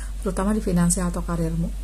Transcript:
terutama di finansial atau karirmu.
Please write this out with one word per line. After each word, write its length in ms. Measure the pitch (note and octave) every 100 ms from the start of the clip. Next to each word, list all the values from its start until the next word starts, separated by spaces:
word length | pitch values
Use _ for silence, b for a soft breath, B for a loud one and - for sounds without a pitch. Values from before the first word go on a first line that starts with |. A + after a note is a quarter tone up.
| B - G3+
terutama 240 | F3+ G3
di 80 | G#3+ G3
finansial 480 | F3 F3 F#3+ F3+
atau 80 | F3
karirmu. 480 | F3 E3+ D#3+ E3 E3+ -